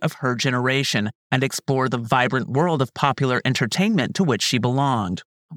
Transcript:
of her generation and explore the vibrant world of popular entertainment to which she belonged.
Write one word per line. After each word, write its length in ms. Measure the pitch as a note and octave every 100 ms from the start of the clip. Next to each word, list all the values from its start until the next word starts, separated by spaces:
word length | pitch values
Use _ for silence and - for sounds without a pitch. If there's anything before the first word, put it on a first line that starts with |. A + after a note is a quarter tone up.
of 100 | D#3 -
her 160 | C3 A#2+
generation 760 | C#3 B2 B2+ C3+ C3+ A#2 G#2 - _
and 120 | C3
explore 460 | C3 - - C3 B2+
the 80 | B2
vibrant 520 | A2+ C3 B2 C3 G#2+
world 340 | C3 F3 D#3+
of 100 | C3
popular 480 | - C#3+ C3 C3+ B2
entertainment 720 | C3 - A2+ - G3+ G#3 A#2
to 100 | -
which 200 | C3+ A2
she 160 | - B2
belonged. 640 | A#2+ C3 C#3 A#2+ F#2+ F#2 - _ _